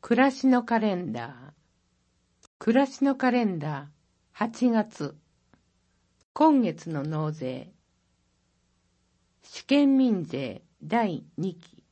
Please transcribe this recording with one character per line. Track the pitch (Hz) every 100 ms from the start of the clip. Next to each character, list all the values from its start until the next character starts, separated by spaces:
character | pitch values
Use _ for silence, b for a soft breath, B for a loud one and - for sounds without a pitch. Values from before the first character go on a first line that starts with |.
暮 | - 240
ら | 277
し | 269 262
の | 247
カ | 233 233
レ | 220
ン | 180 180
ダ | 113 117
ー。 | 123 131 _ _ _ _ _ _ _ _ _ _ _
暮 | - 233
ら | 277
し | -
の | 277 269
カ | 254
レ | 240
ン | 220 175
ダ | 151 143
ー。 | 143 _ _ _ _
八 | - 226 - 247
月。 | 226 214 - 143 - _ _ _ _ _ _ _ _ _ _ _
今 | - 311 285
月 | 220 156 -
の | 151
納 | 147 156 151
税。 | 151 127 127 - _ _ _ _ _ _ _ _ _ _ _ _ _ _ _ _ _
試 | - -
験 | - 285 285 269
民 | 254 202
税 | 156 135 131 98 _ _
第 | 151 226 214 156 - -
二 | 185
期。 | 170 - _ _